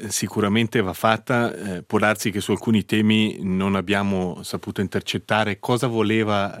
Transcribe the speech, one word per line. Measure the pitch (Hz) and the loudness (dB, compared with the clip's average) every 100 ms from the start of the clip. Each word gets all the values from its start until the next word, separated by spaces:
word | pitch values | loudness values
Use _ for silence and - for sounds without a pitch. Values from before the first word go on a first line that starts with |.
| 107 | -6
sicuramente | - 107 107 104 110 113 120 | -4 -2 0 2 2 2 0
va | 95 | 0
fatta. | 87 110 110 - 120 117 | 0 2 2 2 0 0
Eh, | - 101 87 | -4 -8 -8
può | - 107 | -2 2
darsi | 104 107 113 | 2 2 -2
che | 98 | -2
su | - | -2
alcuni | 101 - 110 - | 0 2 2 2
temi | 107 107 110 107 - | 2 4 4 2 -2
non | 95 92 98 98 | -4 0 0 0
abbiamo | 87 98 101 95 92 85 | 0 -2 0 -2 -2 -6
saputo | 98 92 - 104 | -10 -8 -8 -4
intercettare | 95 98 - 101 - 107 107 98 | -4 -4 -4 -6 -2 0 0 -2
cosa | - 123 127 | -2 0 0
voleva | 113 104 110 107 101 98 - | 0 2 2 2 0 -2 -4